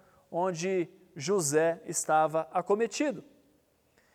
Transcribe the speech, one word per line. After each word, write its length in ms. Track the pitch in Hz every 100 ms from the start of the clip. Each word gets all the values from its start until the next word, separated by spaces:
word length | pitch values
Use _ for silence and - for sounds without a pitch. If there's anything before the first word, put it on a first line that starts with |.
| _ _ _
onde 580 | 165 190 165 185 190 165 - _ -
José 680 | 139 202 147 151 165 165 -
estava 600 | 160 - 156 156 160 160
acometido. 720 | 185 170 208 226 - 294 165 - _ _ _ _ _ _ _ _